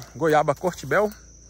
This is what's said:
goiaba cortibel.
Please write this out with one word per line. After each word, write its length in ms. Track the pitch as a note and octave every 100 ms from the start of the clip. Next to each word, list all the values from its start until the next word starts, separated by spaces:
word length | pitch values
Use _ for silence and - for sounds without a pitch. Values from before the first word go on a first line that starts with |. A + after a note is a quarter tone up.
| - B2
goiaba 380 | D#3+ D3+ D3
cortibel. 580 | C#3+ F3+ - C3+ E3+ G#3 - - -